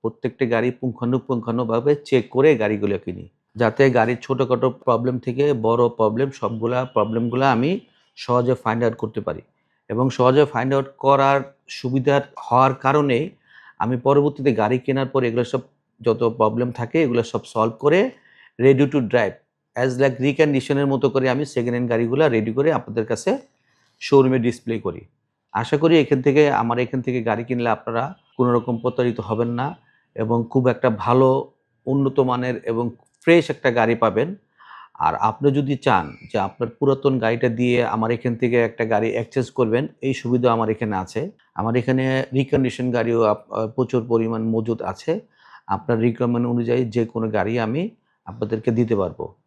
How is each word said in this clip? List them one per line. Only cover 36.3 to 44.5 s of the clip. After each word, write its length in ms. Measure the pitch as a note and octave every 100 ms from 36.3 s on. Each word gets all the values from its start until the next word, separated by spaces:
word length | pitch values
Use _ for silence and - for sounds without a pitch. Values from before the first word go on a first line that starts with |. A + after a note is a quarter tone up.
যে 60 | A2
আপনার 300 | F#2+ - A#2
পুরাতন 500 | - C#3+ C3+ C#3 C3
গাড়িটা 300 | A2+ A#2+ B2+
দিয়ে 360 | A2+ B2 B2
আমার 260 | A#2+ A2 A2+
এখান 260 | A#2+ B2 A#2
থেকে 200 | B2+ A#2+
একটা 220 | A2+ -
গাড়ি 240 | A2+ G#2+ A2+
এক্সচেঞ্জ 400 | G#2 A2+ - A#2
করবেন, 360 | - A2+ A#2 D3 -
এই 140 | C3
সুবিধা 380 | C3 B2 B2 B2
আমার 160 | A#2 A2
এখানে 260 | G#2+ A2 G2
আছে। 340 | F#2 A2 E3 - _
আমার 220 | - G#2+ B2
এখানে 480 | A#2+ C3 C3 C3 C3
রিকন্ডিশন 560 | C3 C3+ C#3+ B2+ - B2+
গাড়িও 320 | A#2+ A2+ A#2
আপ-, 300 | A2 G#2 -
আহ, 140 | G2 A2
প্রচুর 400 | A#2+ B2+ B2 A#2+
পরিমাণ 340 | A#2 A2+ A2+
মজুদ 400 | A2+